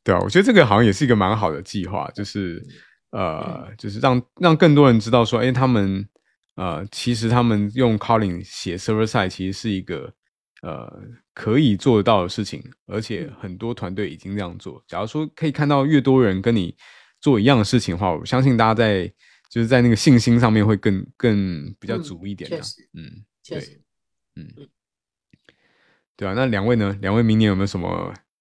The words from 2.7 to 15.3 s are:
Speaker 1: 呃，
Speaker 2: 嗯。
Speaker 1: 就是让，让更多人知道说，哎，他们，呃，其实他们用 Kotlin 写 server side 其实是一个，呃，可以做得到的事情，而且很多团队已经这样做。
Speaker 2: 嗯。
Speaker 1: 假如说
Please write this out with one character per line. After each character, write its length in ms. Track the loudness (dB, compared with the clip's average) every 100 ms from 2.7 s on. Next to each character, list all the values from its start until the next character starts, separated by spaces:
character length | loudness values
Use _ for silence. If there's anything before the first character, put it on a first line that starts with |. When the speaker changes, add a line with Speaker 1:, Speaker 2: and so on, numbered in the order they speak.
| -20 _ _ _
Speaker 1:
呃， 560 | -6 -6 -6 -10 -12 -16
Speaker 2:
嗯。 60 | -16
Speaker 1:
就 140 | -14
是 80 | -2
让， 220 | 0 0 -2 0
让 160 | 2 6
更 180 | 6
多 120 | 8 6
人 120 | 6
知 120 | 4
道 140 | 2
说， 160 | 2 0
哎， 120 | 0
他 140 | 0 2
们， 420 | 2 0 -2 -8 _ _ _ _
呃， 320 | -10 -8 -8 -10
其 240 | -8 -4
实 140 | -2 0
他 140 | 2
们 280 | 2 0 -2
用 240 | 0 0 0
Kotlin 440 | 0 0 0 -4
写 360 | -10 -12 -8 -6
server 260 | -4 -2
side 240 | -2 -2 -4
其 240 | -4 -8
实 60 | -6
是 100 | -6
一 140 | -6
个， 280 | -6 -10 -12 -18 _ _ _ _
呃， 280 | -14 -14 -14 -20 -20 -20 _
可 240 | -10 -2 2
以 180 | 2 2
做 220 | 2 2
得 40 |
到 200 | 4 2
的 60 | 0
事 140 | -6
情， 200 | -8 -10 -16 -20 -12
而 120 | -10
且 320 | -8 -8 -10 -14
很 160 | -14 -10
多 160 | -10
团 200 | -8 -8
队 140 | -6 -8
已 80 | -10
经 180 | -10
这 60 | -8
样 160 | -8 -10
做。 220 | -16 -18
Speaker 2:
嗯。 40 | _
Speaker 1:
假 120 | -8
如 60 | -6
说 200 | -6 -8